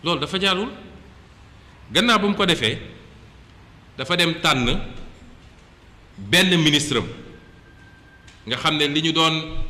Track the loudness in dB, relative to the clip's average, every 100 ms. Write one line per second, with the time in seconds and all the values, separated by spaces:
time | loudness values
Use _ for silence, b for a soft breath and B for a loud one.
0 | -2 -2 -2 -2 0 0 -4 -8 -20 -20
1 | -20 -20 -20 -20 -20 -20 -20 -20 -2 0
2 | 2 2 2 0 0 2 0 -4 -12 -18
3 | -20 -20 -20 -20 -20 -20 -20 -20 -20 -12
4 | -4 0 0 0 0 2 2 0 -4 -12
5 | -16 -18 -20 -20 -20 -20 -20 -20 -20 -20
6 | -20 -16 0 2 4 4 4 2 0 -2
7 | -4 -12 -18 -20 -20 -20 -20 -20 -20 -20
8 | -20 -20 -20 -18 -8 0 0 2 0 2
9 | 0 2 2 2 -4 -4